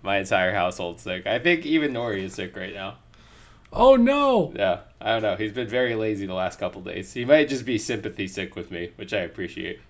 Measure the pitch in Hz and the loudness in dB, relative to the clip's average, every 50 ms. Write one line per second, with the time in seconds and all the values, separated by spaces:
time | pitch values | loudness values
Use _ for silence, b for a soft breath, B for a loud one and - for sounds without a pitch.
0 | - 98 98 98 98 98 107 95 92 92 98 98 87 92 90 - 92 87 85 - | -2 0 0 0 0 2 2 2 2 2 2 2 0 0 -2 -4 -8 -8 -8 -8
1 | - - 92 92 92 98 107 123 - 175 175 160 165 147 156 160 151 143 127 117 | -8 -6 -6 -6 -2 -2 -2 0 2 2 2 2 0 0 0 0 0 0 -2 -4
2 | 120 120 104 98 95 92 - - 95 90 - - 92 92 87 98 95 101 117 - | -4 -4 -4 -4 -4 -6 -8 -8 -10 -8 -8 -10 -12 -10 -10 -10 -10 -10 -12 -14
3 | _ - b b b b b b b b b b b b - - 226 262 269 254 | _ -20 b b b b b b b b b b b b 2 6 8 8 10 8
4 | 233 262 277 285 285 277 254 220 165 131 - - 101 95 87 - - - - _ | 8 4 4 4 4 4 4 4 2 0 0 0 2 2 2 0 -4 -20 -20 _
5 | - 107 113 113 110 104 92 95 110 107 104 127 120 104 110 123 127 120 117 110 | -2 0 0 2 2 0 0 0 -2 -4 -2 -4 -6 -2 0 0 0 2 0 -2
6 | 110 110 107 98 98 95 92 92 92 90 - - - 92 - 98 92 90 87 90 | -2 -2 -2 -4 -4 -4 -2 -2 -2 -4 -4 -4 -6 -6 -6 -8 -12 -10 -10 -10
7 | 98 - - 123 117 123 147 156 147 143 139 127 113 123 123 104 - - 123 101 | -10 -10 -8 -8 4 4 6 6 6 2 0 -4 -2 -2 -2 -2 -2 -2 -6 -4
8 | - 104 95 - 98 95 - 101 95 90 - 90 85 - 90 85 87 87 - - | -4 -8 -8 -6 -8 -6 -6 -6 -8 -8 -8 -12 -12 -10 -8 -8 -8 -10 -10 -14
9 | 107 95 113 101 90 85 - - 92 85 - 92 90 90 92 - - - | -10 -4 -4 -4 -4 -4 -8 -8 -10 -8 -8 -10 -10 -10 -10 -12 -16 -20